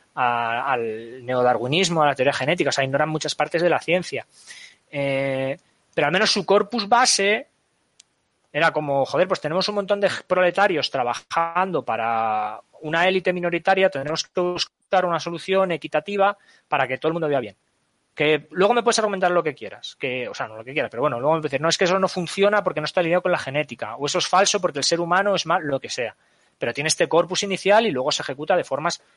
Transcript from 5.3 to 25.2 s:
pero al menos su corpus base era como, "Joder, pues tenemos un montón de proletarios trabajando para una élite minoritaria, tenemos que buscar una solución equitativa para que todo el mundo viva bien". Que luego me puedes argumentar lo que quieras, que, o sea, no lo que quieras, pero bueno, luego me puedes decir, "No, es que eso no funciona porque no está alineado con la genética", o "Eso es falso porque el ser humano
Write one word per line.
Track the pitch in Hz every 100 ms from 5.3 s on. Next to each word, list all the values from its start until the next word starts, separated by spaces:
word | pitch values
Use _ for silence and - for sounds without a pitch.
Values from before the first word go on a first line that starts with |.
| 131 135 151 _ _ _
pero | - 147
al |
menos | 185 214
su | 208
corpus | 180 202 202 240 202
base | 233 254 - 196 220 - _ _ _ _ _ _ _ _ _ _
era | 151 160
como, | 151 151 139 131
"Joder, | 143 185
pues | 185
tenemos | 147 170 190
un | 208
montón | 196 208
de | 196 - -
proletarios | 180 180 175 202 160 131
trabajando | 135 120 120 - - 165 170 190 160
para | 120 113 113 113 110 107 107 110 - -
una | 160 165 185
élite | 190 185
minoritaria, | 180 175 170 190 190 190
tenemos | 160 139 156
que | - -
buscar | 180 175 - _ _ 190
una | 180 165
solución | 170 170 - 190 185
equitativa | 160 156 151 156 202 196 202 _ _ _
para | 143 127
que | 131
todo | 156
el |
mundo | 170 156
viva | 139
bien". | 107 - _ _ _ _ _
Que | - 151 151 151
luego | - 202
me | 240
puedes | 233 214
argumentar | 214 196 185
lo | 175
que | 156
quieras, | 135 - - - -
que, | 139 127 117
o |
sea, | - 117
no | 110
lo |
que | 113
quieras, | 147 120
pero | 113
bueno, | 147 120
luego | 139 160
me |
puedes | 151
decir, | 135
"No, | 160
es | 165
que |
eso | 180 190
no | 190
funciona | - 170 - 196 208
porque | 185 156
no | 151
está | -
alineado | 170 175
con | 180
la | 165
genética", | - 139 147 117 107 117
o | 143
"Eso | 180
es | -
falso | 180 196 208
porque | 175 143
el |
ser | 127 170
humano | 170 175